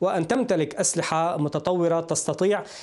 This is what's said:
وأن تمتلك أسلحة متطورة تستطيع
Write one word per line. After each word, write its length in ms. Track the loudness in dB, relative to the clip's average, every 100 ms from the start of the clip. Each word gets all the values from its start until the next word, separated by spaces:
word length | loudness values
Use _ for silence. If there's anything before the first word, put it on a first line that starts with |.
وأن 260 | 0 0 2
تمتلك 480 | 0 2 2 0 0
أسلحة 640 | -2 0 0 0 0 0
متطورة 640 | -2 -2 0 2 2 2
تستطيع 600 | 0 -2 -2 0 2 0 -4 -14